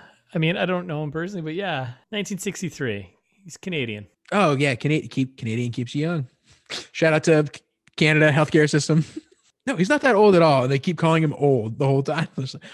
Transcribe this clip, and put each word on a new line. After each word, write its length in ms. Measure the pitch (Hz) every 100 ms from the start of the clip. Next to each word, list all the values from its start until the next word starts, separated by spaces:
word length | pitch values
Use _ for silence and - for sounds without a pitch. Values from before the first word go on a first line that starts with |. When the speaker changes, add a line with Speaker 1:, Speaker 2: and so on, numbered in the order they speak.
| - _ _
Speaker 1:
I 40 | 170
mean, 180 | 160 202
I 80 | 180
don't 220 | 180 180
know 160 | 151
him 80 | 151
personally, 320 | 160 175 202
but 100 | 156
yeah. 380 | 165 196 143 127 - _
Nineteen 280 | 208 196 190
sixty-three. 680 | 208 - 165 - 127 101 90 _ _ _
He's 120 | 170 -
Canadian. 500 | 185 160 117 104 - _ _
Speaker 2:
Oh, 240 | 202 170 135
yeah. 160 | 143 120
Cana-, 320 | 143 156 123
keep, 300 | 135 131 -
Canadian 340 | 117 117 123
keeps 220 | 117 120
you 80 | 143 160
young. 200 | 170 127 _ _ _ - - -
Shout 220 | - 160
out 100 | 156 170
to 200 | 156 147
C-, 80 | - _ _ _ -
Canada 340 | 156 156 151
healthcare 360 | 143 151 160 151
system. 360 | 151 - 160 -
<laughs> 60 | - - _ _ _ -
No, 80 | 214
he's 140 | 185
not 100 | 294
that 120 | 277 208
old 180 | 214
at 80 | 175
all. 220 | 165 135
And 80 | 127
they 80 | 139
keep 180 | 185 160
calling 240 | 165 160
him 120 | 156
old 440 | - 143 127 110 113
the 80 | 139
whole 160 | 139
time. 280 | 139 151 156
<laughs> 60 | -
It's 160 | 135
like, 100 | 143 -